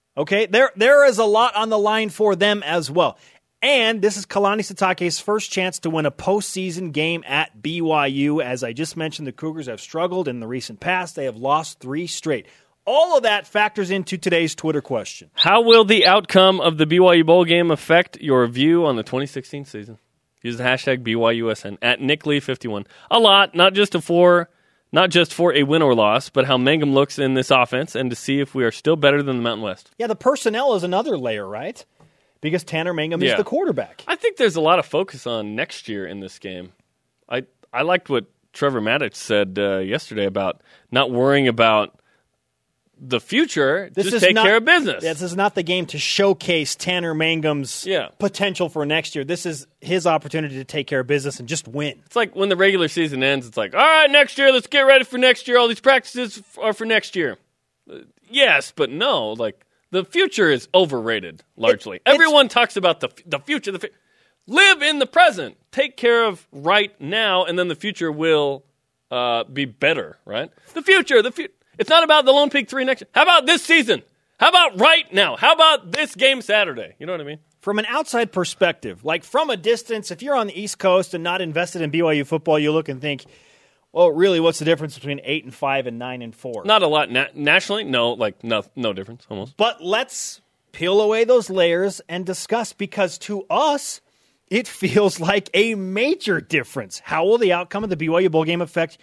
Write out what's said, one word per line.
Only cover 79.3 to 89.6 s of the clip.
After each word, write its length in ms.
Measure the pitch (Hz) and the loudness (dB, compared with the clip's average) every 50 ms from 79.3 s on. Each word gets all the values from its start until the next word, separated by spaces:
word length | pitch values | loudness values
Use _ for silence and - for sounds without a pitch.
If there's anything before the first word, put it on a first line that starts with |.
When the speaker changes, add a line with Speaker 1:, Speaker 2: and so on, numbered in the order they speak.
| - 277 320 294 | -2 -2 -2 -2
Speaker 1:
a 60 | 226 | -4
distance, 540 | 185 156 220 233 226 - - 226 214 202 - | -4 -2 -2 -2 -2 -4 -8 -10 -10 -8 -10
if 100 | 180 156 | -14 -10
you're 120 | 247 285 285 | -6 -2 -2
on 140 | 247 220 202 | -2 -2 -4
the 120 | 147 180 | -8 -10
East 180 | 214 196 - - | -10 -12 -8 -2
Coast 340 | - 190 180 190 180 - - | 0 2 2 2 2 -2 -6
and 80 | 170 | -6
not 180 | 165 175 180 185 | -6 -6 -4 -4
invested 400 | 185 160 147 165 175 170 - 175 | -6 -4 -4 -4 -4 -4 -6 -6
in 80 | 165 151 | -6 -2
B 120 | 151 165 | 0 0
Y 120 | 170 160 156 | 2 2 2
U 100 | 147 139 | 0 -2
football, 340 | - 165 151 - 170 151 151 | -2 -4 -4 0 0 0 2
you 140 | 147 151 | 2 0
look 160 | 151 160 156 151 | 0 -2 -4 -6
and 120 | 135 127 | -8 -10
think, 240 | 143 147 143 127 - - _ _ _ _ _ _ _ _ _ _ _ _ | -8 -8 -8 -10 -12 -18 _ _ _ _ _ _ _ _ _ _ _ _
"Well, 180 | - 160 180 170 | 0 2 2 4
really, 300 | 147 160 185 196 180 165 | 4 2 2 2 2 2
what's 180 | 165 165 160 - | 2 0 0 0
the 60 | 151 | 0
difference 320 | 160 170 147 160 151 - | 0 0 0 -2 -8 -12
between 240 | - 131 143 143 139 | -12 -10 -10 -10 -8
eight 220 | - 127 147 151 113 | -6 -6 -6 -6 -8
and 100 | 127 120 | -12 -10
five 320 | - 147 135 135 139 123 | -6 -4 -4 -2 -4 -4
and 100 | 123 117 | -6 -8
nine 260 | 117 123 127 127 123 | -10 -10 -12 -12 -12
and 120 | 120 113 110 | -14 -16 -16
four?" 300 | _ - 127 117 104 - | _ -14 -12 -10 -6 0
Speaker 2:
Not 180 | 202 220 214 | 2 2 2
a 60 | 185 151 | 2 2
lot 200 | 151 151 143 - | 2 0 0 0
na-, 180 | 120 127 139 - - | -2 -2 -2 -2 -6
nationally. 480 | 143 143 147 165 190 - - 202 220 220 | -4 0 2 2 2 2 -2 -6 -6 -4
No, 300 | 147 127 120 117 117 120 | -2 -2 0 0 0 -2
like, 280 | 107 113 104 - _ | -2 -4 -4 -4 _
no, 220 | - 117 113 104 101 _ _ | -6 -4 -4 -4 -4 _ _
no 180 | 135 120 110 | -6 -6 -4
difference, 340 | 95 95 95 107 117 123 _ - | -4 -6 -10 -14 -18 -20 _ -14
almost. 260 | 110 98 101 127 - | -12 -12 -12 -10 -4
Speaker 1:
But 240 | - | -2